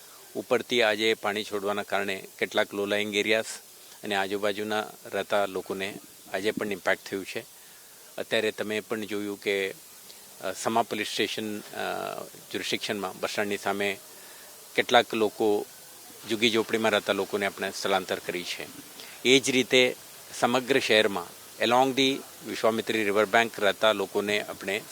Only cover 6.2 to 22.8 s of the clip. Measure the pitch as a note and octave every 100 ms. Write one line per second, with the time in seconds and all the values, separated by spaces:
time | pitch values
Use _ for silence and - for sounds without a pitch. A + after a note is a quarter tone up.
6.2 | - F#2+ G#2 G2+ G#2+ F#2 F#2+ F#2 - G2
7.2 | F2+ A2+ A2+ - - - - - - -
8.2 | - A#2 A2 - G#2 G#2+ - A2 G2+ G#2
9.2 | G#2 G2+ G#2+ G2 F#2+ - - - - -
10.2 | - - F#2+ F#2 A#2+ A#2 A2+ A2 G2+ -
11.2 | G#2 - A2 G#2 - G#2 F#2+ F#2 G2 G2
12.2 | - - - G2 - A2+ - G#2 F#2+ F2+
13.2 | G2 - G2+ G2+ G2 G2+ G2+ G2 - -
14.2 | - - - - - - - A#2+ A2+ A2+
15.2 | G#2 - A2 G#2 - - - - - -
16.2 | G#2+ G#2+ A#2 A2+ G#2 A2+ A2 G2+ G2 G2
17.2 | F#2+ G#2 G2 F2+ G2 - G2 F#2+ F2+ F#2
18.2 | - F2+ E2+ - D2+ - - - - -
19.2 | A#2 C3+ B2 B2+ A#2+ B2+ B2+ - - -
20.2 | - - B2 B2+ B2 C3+ - A2 G#2 F#2+
21.2 | E2+ - - - A2 B2 C3+ B2+ C3+ C#3
22.2 | - - A2 F#2 A2+ A2